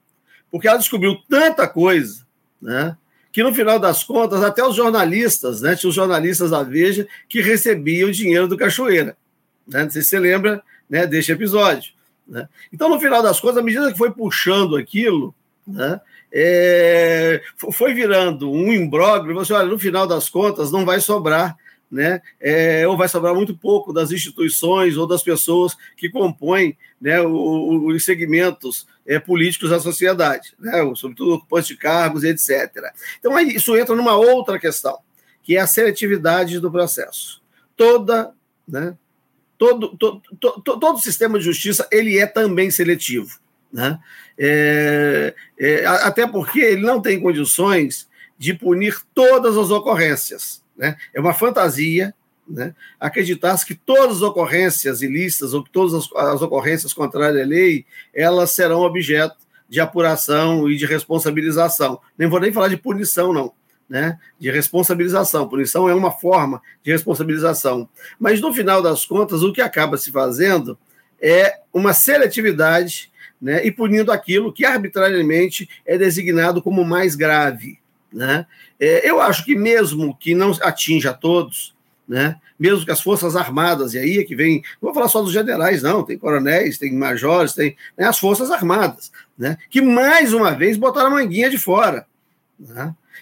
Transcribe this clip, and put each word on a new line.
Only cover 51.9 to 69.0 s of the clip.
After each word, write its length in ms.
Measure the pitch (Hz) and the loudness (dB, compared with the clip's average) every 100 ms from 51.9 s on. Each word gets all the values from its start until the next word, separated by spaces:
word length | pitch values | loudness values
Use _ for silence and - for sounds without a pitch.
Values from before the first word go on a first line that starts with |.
| 165 196 - _ _ - | 0 -2 -8 _ _ -14
né, 260 | 147 156 - - - | -10 -10 -12 -20 -10
acreditar-se 680 | 151 240 180 170 175 185 - | -6 -4 -4 -2 -2 -2 -4
que 100 | 165 | -8
todas 420 | - 269 254 185 | 2 4 4 2
as 40 | |
ocorrências 800 | 202 175 156 170 185 - 139 120 | -2 -2 0 0 0 0 -4 -4
ilícitas 520 | 135 151 180 - 135 | -4 -4 -4 -4 -4
ou 80 | 139 | -6
que 80 | 143 | -4
todas 240 | 180 180 | -2 0
as, 140 | 160 - 151 | -2 -4 -2
as 260 | 147 139 | -2 -2
ocorrências 520 | 165 139 135 160 143 | -2 -2 -2 -4 -4
contrárias 500 | - 139 143 147 143 | -6 -4 -2 0 0
à 20 | 135 | 0
lei, 400 | 170 185 143 - - - | 2 2 2 -6 -20 -10
elas 380 | 143 170 180 175 | -2 2 2 0
serão 300 | - 170 170 | 2 2 2
objeto 540 | 175 175 147 151 156 - _ _ _ | 0 0 -2 0 0 -6 _ _ _
de 140 | 143 | -2
apuração 880 | 160 175 160 156 - 151 160 160 147 | 0 2 0 0 0 2 2 2 0
e 80 | 143 | 0
de 80 | 147 | -2
responsabilização. 1120 | 156 - 160 160 156 160 156 165 - 135 123 _ - | -4 -4 -4 -2 -2 -2 0 0 0 -4 -4 _ -4
Nem 120 | 165 | 0
vou 100 | 175 | 2
nem 140 | 208 | 0
falar 160 | 214 190 | 0 0
de 80 | 175 | 0
punição, 560 | - 196 185 175 180 | -4 -4 -2 0 0
não, 180 | 156 127 _ _ _ - | 0 -4 _ _ _ -8
né? 280 | 131 160 165 _ - | -4 -4 -6 _ -10
De 100 | 131 | -4
responsabilização. 1000 | 143 - 175 180 170 180 196 175 151 120 | -2 -2 0 0 0 0 0 0 -2 -2
Punição 400 | 135 135 165 185 | -4 -2 0 2
é 40 | |
uma 180 | 180 180 | 2 0
forma 500 | - 175 185 139 123 _ _ | -2 2 2 0 -6 _ _
de 100 | 143 | -2
responsabilização. 960 | 160 160 147 160 156 165 151 135 123 113 _ - - | -2 -2 -4 -2 -2 -2 0 -2 -4 -6 _ -20 -2
Mas, 220 | 214 214 | 0 2
no 140 | 302 | 0
final 280 | 233 190 190 | -2 2 2
das 220 | 170 151 | 2 0